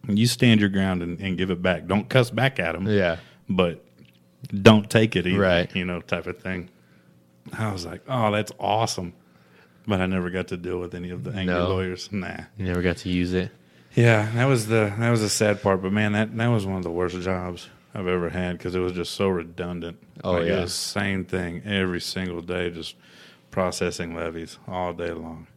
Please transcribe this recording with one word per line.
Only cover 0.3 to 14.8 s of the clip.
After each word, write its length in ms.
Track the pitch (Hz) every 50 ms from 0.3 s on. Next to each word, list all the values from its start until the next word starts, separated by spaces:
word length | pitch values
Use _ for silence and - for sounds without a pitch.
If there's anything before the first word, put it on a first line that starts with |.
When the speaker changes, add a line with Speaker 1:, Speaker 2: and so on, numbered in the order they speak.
| - - 131 120 113 107
Speaker 1:
your 80 | 104 101
ground 320 | 95 98 95 95 92 90 87
and, 160 | 87 87 82
and 180 | 98 98 92 85
give 140 | 92 95
it 100 | 92 87
back. 240 | 90 92 90 82 - 85
Don't 200 | 95 104 107 -
cuss 200 | - 131 123 117
back 280 | - 113 120 135 - -
at 160 | 90 82 82
'em. 120 | 82 95 98
Speaker 2:
Yeah. 300 | 107 101 92 87 82 82 - - - _ _ -
Speaker 1:
But 340 | 95 90 90 85 82 - - _ _ _ - - _ _ _ _ _ _ - - - 101
don't 280 | 98 110 110 107 101 -
take 260 | - 113 110 110 -
it 120 | 92 87 90
either, 120 | 92 101
Speaker 2:
Right. 360 | 101 92 90 87 90 87 -
Speaker 1:
you 80 | 98 87
know, 140 | 90 90 85
type 240 | - - - 87 82 92
of 120 | 87 -
thing. 280 | - 92 92 90 87 - _ _ _ _ _ _ _ _ _ _ _ _ _ _ _ - - -
I 140 | 110 107
was 140 | 98 92 85
like, 160 | 85 82 92 _ -
"Oh, 240 | 135 123 113 107
that's 200 | 104 104 101 - - -
awesome." 540 | 101 95 101 107 113 110 - - 90 87 - - _ _ _ _ _ _ _ - - _ _ _ _ 110
But 140 | 104 92
I 40 | 92
never 240 | 92 95 92 87 90
got 200 | 87 92 90 -
to 80 | 95 87
deal 220 | 87 90 90 90
with 140 | 90 87 87
any 160 | 90 87 87
of 140 | 90 - -
the 80 | 90
angry 240 | - 98 92 90 90
Speaker 2:
No. 140 | 87 87 92
Speaker 1:
lawyers. 400 | 95 92 92 90 90 90 - -
Nah. 300 | 104 101 90 87 92 - - - _ 104
Speaker 2:
You 80 | 95
never 160 | 92 90 90
got 160 | 87 90 85 -
to 120 | - 92
use 240 | 90 90 90 90 90
it. 180 | 92 95 - - - _ _ _ - - _ -
Speaker 1:
Yeah, 340 | - 120 117 113 107 107 110 113
that 100 | 117 123
was 220 | 135 135 120 107 107
the, 260 | 113 113